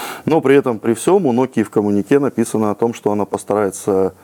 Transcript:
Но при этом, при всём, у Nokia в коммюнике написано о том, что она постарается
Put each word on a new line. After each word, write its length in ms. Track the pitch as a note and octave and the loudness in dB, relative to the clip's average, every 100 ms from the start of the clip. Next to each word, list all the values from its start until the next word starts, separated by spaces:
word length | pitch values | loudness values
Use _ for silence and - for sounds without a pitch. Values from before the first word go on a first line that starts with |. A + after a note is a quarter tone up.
| - - - | -14 -8 -2
Но 160 | D#3 | 0
при 160 | C3+ C#3 | 4 4
этом, 200 | C3 G#2+ | 2 -2
при 160 | A#2 | -2
всём, 320 | A2+ - F#3+ D#3 | -2 2 2 2
у 60 | |
Nokia 300 | A#2 C3 - | 0 0 -2
в 60 | G2+ | -2
коммюнике 500 | A2+ G#2 G2+ G2 C#3 | -2 0 0 2 2
написано 520 | C#3 - A2+ A2 G#2+ | 2 -2 -2 -2 -2
о 40 | G2+ | 0
том, 180 | A#2 | -4
что 200 | A2+ G#2+ | -2 -4
она 100 | G#2 | -2
постарается 880 | G2 G2+ - G#2 G2+ - - F#2+ F#2+ - | -2 -6 -2 -2 -2 -4 -2 0 0 -4